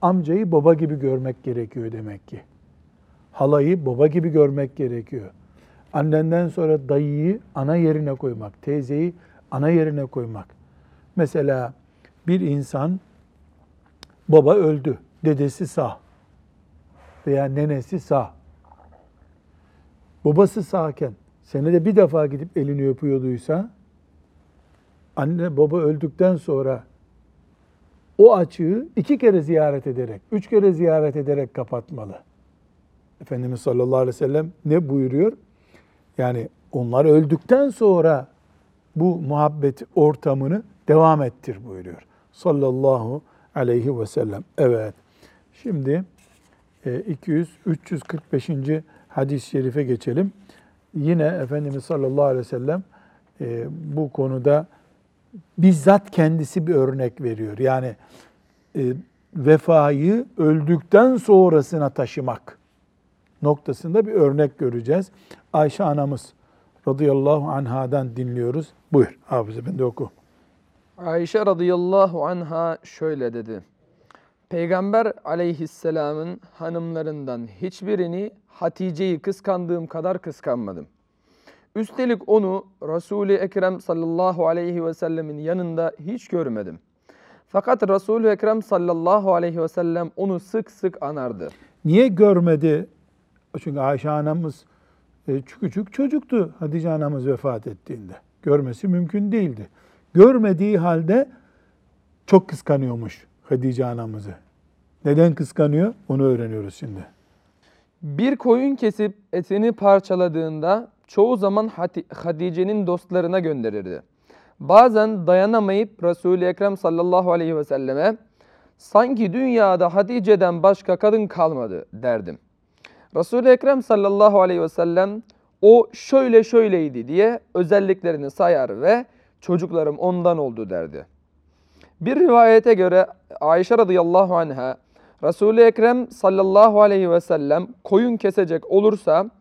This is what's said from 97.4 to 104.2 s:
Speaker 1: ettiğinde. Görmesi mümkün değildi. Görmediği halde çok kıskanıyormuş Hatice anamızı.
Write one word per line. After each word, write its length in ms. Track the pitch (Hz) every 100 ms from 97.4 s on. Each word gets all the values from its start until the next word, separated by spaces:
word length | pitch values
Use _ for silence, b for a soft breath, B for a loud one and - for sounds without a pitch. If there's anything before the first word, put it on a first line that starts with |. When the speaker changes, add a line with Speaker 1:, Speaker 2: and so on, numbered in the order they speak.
| 139 113 110
Speaker 1:
ettiğinde. 460 | 101 - 123 95 90 _ _
Görmesi 460 | - 147 131 117 202
mümkün 440 | 175 170 202 208
değildi. 380 | 220 175 113 101 b b b _
Görmediği 640 | 170 226 254 214 170 202 202
halde 520 | 175 165 165 226 277 b b b b b _ _ _ _ -
çok 240 | 190 190
kıskanıyormuş 800 | 147 - 143 131 117 110 - _ _
Hatice 420 | _ 131 131 123 123
anamızı. 500 | 120 113 107